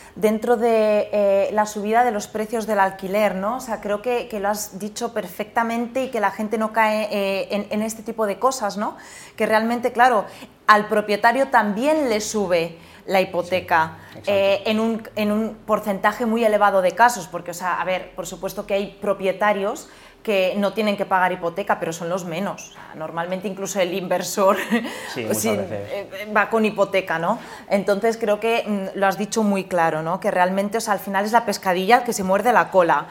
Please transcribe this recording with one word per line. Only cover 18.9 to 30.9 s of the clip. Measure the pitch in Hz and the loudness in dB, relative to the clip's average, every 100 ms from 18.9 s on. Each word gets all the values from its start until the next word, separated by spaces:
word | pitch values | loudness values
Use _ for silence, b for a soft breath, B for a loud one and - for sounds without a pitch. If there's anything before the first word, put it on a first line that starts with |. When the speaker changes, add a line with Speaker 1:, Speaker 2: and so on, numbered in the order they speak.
| - | -6
Speaker 1:
propietarios | 208 190 185 185 214 202 196 285 - B B B | -2 0 0 0 2 2 -2 -6 -12 B B B
que | - 196 185 202 | -2 0 2 0
no | 202 | -2
tienen | 196 214 202 | 0 -2 0
que | |
pagar | 185 185 180 | 0 2 2
hipoteca, | 180 170 170 202 202 | 0 -4 -4 -2 -2
pero | 165 | -2
son | 165 170 | -6 -4
los | 185 | -6
menos. | 180 175 196 - - | -4 -6 -6 -8 -14
O | |
sea, | - - 139 | -20 -18 -12
normalmente | 156 165 175 185 202 | -10 -6 -6 -4 -6
incluso | 190 190 202 | -6 -6 -2
el | 180 | 0
inversor | 185 185 180 190 - 196 202 - 226 | -2 -2 -2 -2 2 4 4 2 -2
<laughs> | 233 - - | -2 -10 -10
Speaker 2:
Sí, | - | -6
muchas | 110 214 | -4 -2
Speaker 1:
sin, | 226 208 | 0 -2
Speaker 2:
veces. | - 104 101 | -2 -6 -6
Speaker 1:
eh, | 202 196 190 214 214 | -8 -8 -12 -2 0
va | 208 | 2
con | 226 | 2
hipoteca, | 214 170 196 190 - 160 | 2 2 0 0 0 -2
¿no? | 170 233 B B B | -2 -4 B B B
Entonces | 196 190 202 226 226 | 0 2 2 2 0
creo | 202 208 | 0 0
que, | 220 233 208 | 2 0 0
mm, | 208 190 190 | -4 -4 0
lo | 196 | 0
has | 175 | 0
dicho | 208 226 | -2 0
muy | 208 196 | 2 0
claro, | 190 180 165 156 | 0 2 2 0
¿no? | 160 185 | -2 -2
Que | 208 | 0
realmente, | 185 180 190 202 226 | 2 2 2 0 -2
o | |
sea, | 220 | -2